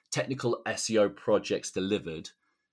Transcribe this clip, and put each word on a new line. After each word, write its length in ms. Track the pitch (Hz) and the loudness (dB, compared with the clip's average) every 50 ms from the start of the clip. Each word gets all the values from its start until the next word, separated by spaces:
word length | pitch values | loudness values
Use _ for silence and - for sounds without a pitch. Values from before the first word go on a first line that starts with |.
| _ - | _ -6
technical 520 | - - - - 135 131 - 120 117 - - | -4 -4 -2 -2 -4 -2 -2 -2 -2 -2 -2
S 240 | 107 107 - - - | -4 -4 -4 -2 2
E 80 | 110 | 4
O 140 | 107 104 98 | 4 4 4
projects 600 | 98 - - - 107 98 - - 123 - - - | 2 -2 0 2 2 2 2 2 -2 -2 -2 -4
delivered, 600 | - 101 95 98 104 95 - 85 80 80 - - - _ _ _ _ _ _ _ | -4 -2 0 0 0 0 -2 -4 -8 -8 -10 -14 -18 _ _ _ _ _ _ _